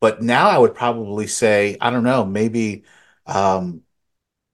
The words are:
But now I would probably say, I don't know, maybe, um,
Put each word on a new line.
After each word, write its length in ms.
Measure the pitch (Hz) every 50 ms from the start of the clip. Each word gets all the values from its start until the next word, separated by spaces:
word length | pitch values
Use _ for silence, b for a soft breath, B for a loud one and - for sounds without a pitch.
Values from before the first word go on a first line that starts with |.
But 200 | - 110 107 - 117
now 260 | 117 120 135 175 208
I 80 | 190 147
would 160 | 123 107 -
probably 540 | - 120 120 117 117 110 101 104 104 107 98
say, 480 | - - 120 110 104 101 101 104 95 -
I 100 | - 120
don't 120 | 120 123 113
know, 220 | 123 131 127 107
maybe, 560 | 95 98 104 110 117 113 117 113 107 101 107 b b b b b b b b b
um, 560 | - - 98 98 98 92 92 90 90 87 82 - _ _ _ _ _ _ _ _ _ _ _ _ _